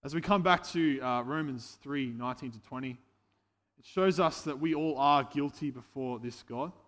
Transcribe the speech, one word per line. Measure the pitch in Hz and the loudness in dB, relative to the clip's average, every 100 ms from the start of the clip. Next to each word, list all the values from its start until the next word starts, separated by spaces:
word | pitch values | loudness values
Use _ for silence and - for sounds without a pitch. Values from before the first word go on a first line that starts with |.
As | 143 156 | -4 -4
we | |
come | 170 202 | 2 2
back | 180 175 - | 4 2 2
to, | 170 160 135 | 0 2 2
uh, | 127 123 | 0 -2
Romans | 123 151 151 127 117 - | -2 -4 -4 -8 -12 -18
three | 143 143 131 | -8 -4 -4
nineteen | 117 123 127 131 | -4 -6 -6 -10
to | 113 | -12
twenty, | _ 127 131 123 _ _ _ _ _ _ _ _ | _ -10 -10 -10 _ _ _ _ _ _ _ _
it | - | -6
shows | - 190 160 | 4 4 6
us | 165 - | 2 2
that | 160 139 | -6 -2
we | 160 | 0
all | 151 160 135 | 2 0 2
are | 143 143 | 6 6
guilty | 127 143 143 - 151 | 4 -2 -2 -2 -6
before | 127 113 - 131 120 | -6 -12 -8 -6 -6
this | 120 117 | -8 -10
God. | - 120 247 - | -12 -8 -8 -10